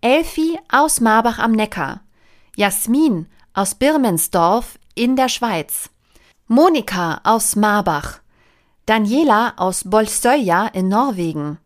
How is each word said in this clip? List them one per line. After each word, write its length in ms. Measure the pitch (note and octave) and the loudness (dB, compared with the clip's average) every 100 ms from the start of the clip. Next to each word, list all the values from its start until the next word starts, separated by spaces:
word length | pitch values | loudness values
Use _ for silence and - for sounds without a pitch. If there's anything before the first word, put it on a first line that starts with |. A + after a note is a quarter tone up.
Elfi 580 | A#3 C#4+ E4 - D#4+ E4 _ | 2 0 0 -2 -4 -4 _
aus 300 | C4 D4+ - | 0 2 0
Marbach 380 | A3+ A3 A#3 A3 | 2 2 2 -2
am 140 | A3+ | -2
Neckar, 480 | A3 G#3+ G3 C#3 G#3 _ _ _ _ _ | 0 -2 -4 -8 -10 _ _ _ _ _
Jasmin 720 | - G3+ F#3+ - B3+ D#4 F#3 E3+ _ _ | -2 -2 -2 -2 2 2 0 -6 _ _
aus 220 | - G3 | -4 -4
Birmensdorf 1040 | - C4+ D#4 B3 E3 - F#3 E3+ A3 - - _ | 0 2 2 2 0 -2 0 2 0 -2 -16 _
in 220 | - A#3+ C4 | -4 0 2
der 120 | B3+ | 0
Schweiz, 640 | - A#3 F3 D3 - - _ _ _ _ _ _ | -2 -4 -4 -6 -10 -12 _ _ _ _ _ _
Monika 760 | A#3 E4+ D#4+ G#3 F#3 E3+ D#3 | 4 4 4 -2 -4 -4 -2
aus 320 | - A3+ A3 - | 0 0 0 0
Marbach, 640 | G#3+ G#3 G3 D3+ - - _ _ _ _ _ _ - | 2 2 0 -2 -6 -16 _ _ _ _ _ _ -2
Daniela 680 | A3 G#3 B3+ D#4 G#3+ A#3 - | 0 2 2 2 2 0 -2
aus 280 | F#3 F#3 | -4 -4
Bolsøya 840 | F#3 G#3+ G#3+ - A#3+ C#4+ G3+ E3+ G#3+ | 0 0 0 0 0 2 2 0 0
in 200 | F#3 F#3 | -2 0
Norwegen 720 | G#3 C4+ G3 E3+ D#3 D3 D3+ | 0 0 -2 -6 -6 -8 -12